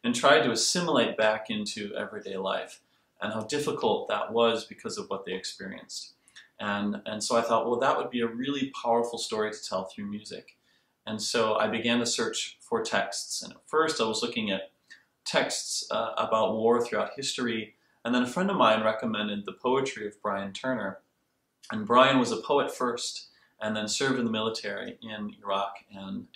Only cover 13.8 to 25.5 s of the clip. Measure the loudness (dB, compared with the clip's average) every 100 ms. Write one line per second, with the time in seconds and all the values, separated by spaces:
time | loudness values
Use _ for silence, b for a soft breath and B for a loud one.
13.8 | 2 2 0 0 -2 -2 -2 -2 -4 _
14.8 | B B B _ -2 0 0 -2 -4 -6
15.8 | -2 -2 -2 -2 2 2 2 4 4 4
16.8 | 2 0 -2 -4 -6 -2 -2 -2 -6 b
17.8 | b b 0 0 0 0 0 4 6 6
18.8 | 4 0 -2 -2 -2 -4 -6 -4 0 2
19.8 | 0 -4 -8 -6 -4 -2 -4 -6 -4 -2
20.8 | -4 -8 -14 _ _ _ _ _ -8 -6
21.8 | 4 6 8 6 2 0 2 2 2 -2
22.8 | -4 -2 -6 -8 b b b _ -4 -4
23.8 | -2 0 0 2 0 0 -2 -2 -6 -6
24.8 | -8 -12 -12 -10 -10 -8 -4